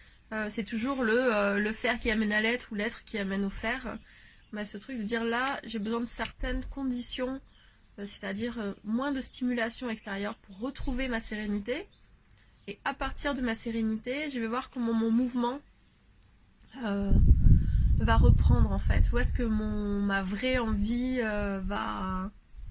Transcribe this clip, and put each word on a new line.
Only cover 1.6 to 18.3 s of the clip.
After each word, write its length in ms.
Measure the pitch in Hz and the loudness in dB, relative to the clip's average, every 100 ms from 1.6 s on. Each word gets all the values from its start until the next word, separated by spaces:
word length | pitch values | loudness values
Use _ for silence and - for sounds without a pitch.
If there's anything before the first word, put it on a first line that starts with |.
| 208 | -2
faire 280 | 220 226 233 | -2 -2 -2
qui 120 | 240 | -2
amène 220 | 220 214 | 0 0
à 80 | 214 | 0
l'être 260 | 220 240 - | 0 -2 -6
ou 40 | 208 | -6
l'être 280 | 220 - - | -6 -8 -8
qui 120 | 214 | -6
amène 280 | 196 196 196 | -4 -2 -4
au 40 | |
faire. 480 | - 220 254 247 - - - - - _ | -4 -6 -6 -8 -12 -16 -20 -20 -20 _
Bah, 140 | 208 208 | -10 -10
ce 120 | 202 | -10
truc 200 | - 247 | -10 -8
de 60 | |
dire, 200 | 208 233 | -4 -2
là, 360 | 233 233 269 262 | -2 -2 -2 -6
j'ai 160 | - 220 | -8 -6
besoin 220 | 208 233 | -4 -4
de 40 | 240 | -4
certaines 600 | - - - 254 254 - | -6 -8 -6 -4 -4 -6
conditions, 760 | 277 262 247 240 - 254 269 - - _ _ _ - | -6 -6 -4 -6 -6 -6 -6 -12 -20 _ _ _ -14
euh, 60 | 202 | -14
c'est-à-dire, 540 | - 196 202 240 233 | -10 -8 -6 -6 -6
euh, 140 | 202 - | -8 -8
moins 280 | 208 233 277 | -4 -2 -2
de 100 | 262 | -4
stimulation 680 | - - 247 240 226 - 247 | -8 -6 -4 -2 -4 -4 -8
extérieure 460 | 220 214 196 208 226 | -8 -8 -6 -6 -8
pour 240 | - 190 | -16 -10
retrouver 480 | 262 - 277 247 262 | -10 -6 -4 -2 -2
ma 140 | 226 | -4
sérénité. 640 | - 214 214 202 202 294 415 _ _ _ _ _ _ _ - | -6 -6 -4 -4 -4 -6 -8 _ _ _ _ _ _ _ -16
Et 100 | - - | -8 -6
à 80 | |
partir 400 | - 269 - 285 | -6 -6 -4 -4
de 80 | 277 | -2
ma 140 | 247 226 | -4 -4
sérénité, 760 | 233 226 220 220 240 277 302 | -4 -2 -2 -2 -4 -6 -4
je 100 | 262 | -4
vais 60 | 226 | -4
voir 240 | 247 - | -4 -6
comment 240 | 254 233 | -4 0
mon 160 | 226 226 | 2 2
mouvement, 500 | 226 254 247 240 285 - _ _ _ _ _ _ _ _ _ - 262 | 2 2 0 -2 -4 -12 _ _ _ _ _ _ _ _ _ -20 -8
euh, 280 | 226 202 196 196 - - - - - - - - | -4 0 4 8 8 10 10 8 6 2 4 4
va 180 | 226 226 | 6 8
reprendre, 540 | 233 | 8